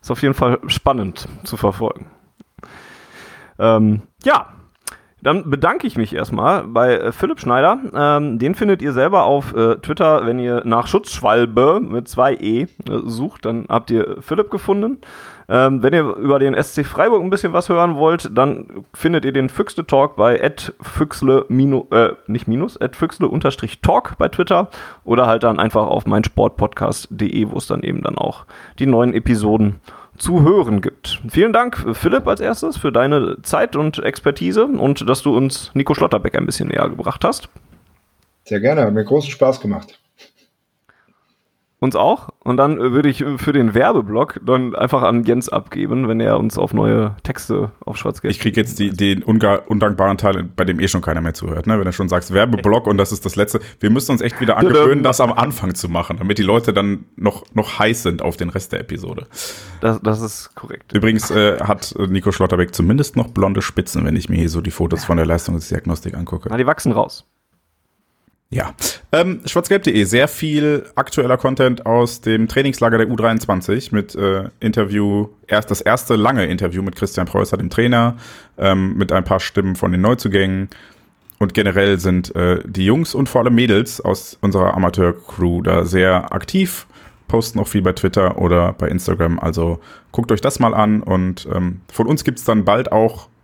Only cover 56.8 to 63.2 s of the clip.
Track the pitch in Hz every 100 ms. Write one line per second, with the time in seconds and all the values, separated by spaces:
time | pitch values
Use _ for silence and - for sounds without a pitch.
56.8 | 101 101 - - 101 - - 110 104 -
57.8 | 107 117 92 85 - 82 87 92 - -
58.8 | - - 92 - - - - - - -
59.8 | 113 110 107 107 110 - - - - -
60.8 | _ 104 110 110 107 98 104 98 - 101
61.8 | - - 95 95 95 95 92 90 87 -
62.8 | 87 131 143 -